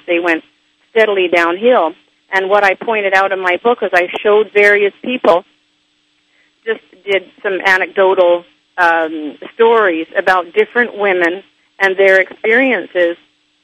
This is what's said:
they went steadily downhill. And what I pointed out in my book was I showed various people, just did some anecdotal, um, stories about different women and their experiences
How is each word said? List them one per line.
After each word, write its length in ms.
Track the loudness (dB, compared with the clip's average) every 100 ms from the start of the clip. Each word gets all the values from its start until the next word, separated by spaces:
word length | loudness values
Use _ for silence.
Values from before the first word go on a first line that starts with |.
| -2
they 140 | -2
went 240 | -2 -4 -6 _ _ _ _
steadily 360 | 0 0 0 0
downhill. 680 | 0 0 0 2 2 0 -4 _ _ -6
And 200 | -4 0
what 140 | 2
I 120 | 2 -2
pointed 380 | -4 -4 0
out 180 | 0 0
in 80 | -2
my 180 | -4 -2
book 240 | -2 -2
was 100 | 0
I 160 | -2 -2 -4
showed 300 | 0 0 2
various 400 | 2 2 2 0 -4
people, 420 | -8 -4 0 0 -2 _ _ _ _ _ _ _ _ _ _ _ -8
just 160 | -8 _ _
did 260 | -4 -4 -4 _
some 180 | -6 -2
anecdotal, 840 | 0 0 0 0 2 4 2 2 -2 _ _ -2
um, 600 | 0 0 -2 -6 -10 -12 -14 0
stories 520 | 2 2 2 -2 -6 -4
about 380 | 0 0 -2
different 420 | -2 -2 0 -4 -2
women 460 | -2 0 -2 -4 -14 _ _ -4
and 200 | -4 2
their 240 | 2 2
experiences 960 | 0 -6 -2 0 0 -2 -6 -2 -2 -4 _ _ _ _